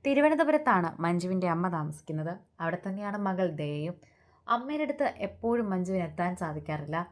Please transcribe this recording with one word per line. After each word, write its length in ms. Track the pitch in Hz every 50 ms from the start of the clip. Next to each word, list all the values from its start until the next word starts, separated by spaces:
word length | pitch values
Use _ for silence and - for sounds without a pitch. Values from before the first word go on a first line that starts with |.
| -
തിരുവനന്തപുരത്താണ് 840 | 277 277 277 285 302 320 285 330 285 311 302 302 277 214 185 175 165 - - 165
മഞ്ജുവിൻ്റെ 440 | 170 175 175 175 180 190 185 180 175 165
അമ്മ 140 | 170 180 185 175
താമസിക്കുന്നത്. 580 | 160 151 151 151 - - - 156 156 156 165 175 196 - _ _ -
അവിടെ 180 | 165 165 170 175 -
തന്നെയാണ് 320 | 196 190 202 208 202 208 208 202
മകൾ 220 | 190 185 180 190 175 156 151
ദയയും. 360 | 151 147 147 147 151 170 180 - - _ _ _ _ _ _ _ _ - 240
അമ്മയുടെ 300 | 240 247 269 302 302 311
അടുത്ത് 220 | 262 294 - 285 - - - 202
എപ്പോഴും 400 | 196 - - - 233 233 240 226 202
മഞ്ജുവിന് 320 | 190 185 180 180 190 185 170 156
എത്താൻ 240 | 156 180 175 180 180 -
സാധിക്കാറില്ല. 560 | 180 156 151 151 151 - 156 151 147 147 156 165 175 175